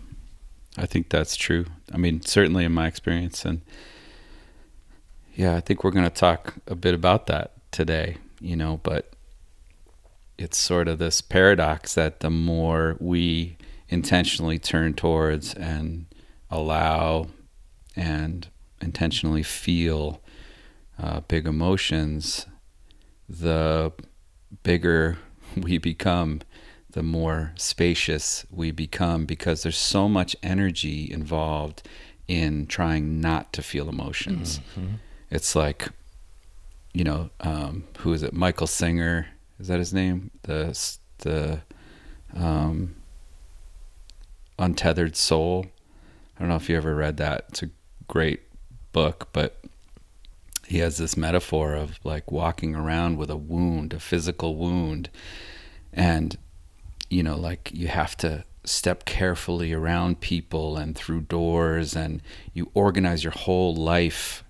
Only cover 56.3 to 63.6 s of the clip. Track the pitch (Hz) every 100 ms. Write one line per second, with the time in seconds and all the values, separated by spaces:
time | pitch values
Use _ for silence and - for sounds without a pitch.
56.3 | - - - - - - - - 90 80
57.3 | 76 85 90 - 80 82 90 76 - 82
58.3 | 78 - - - - 90 87 - - 92
59.3 | 87 - 87 82 80 82 87 87 85 -
60.3 | 87 - 80 78 76 78 78 - 82 78
61.3 | 85 85 82 82 82 78 80 78 78 -
62.3 | - - 85 - 104 101 92 87 82 82
63.3 | - - 92